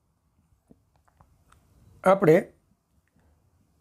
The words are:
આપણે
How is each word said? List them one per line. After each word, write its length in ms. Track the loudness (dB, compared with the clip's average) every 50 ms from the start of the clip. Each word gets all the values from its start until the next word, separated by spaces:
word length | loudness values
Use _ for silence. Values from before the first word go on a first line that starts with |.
| _ _ _ _ _ _ _ _ _ _ _ _ _ _ _ _ _ _ _ _ _ _ _ _ _ _ _ _ _ _ _ _ _ _ _ _ _ _ _ _ -2
આપણે 340 | -2 -2 0 2 0 0 0 -2 -6 -14 _ _ _ _ _ _ _ _ _ _ _ _ _ _ _ _ _ _ _ _ _ _ _ _ _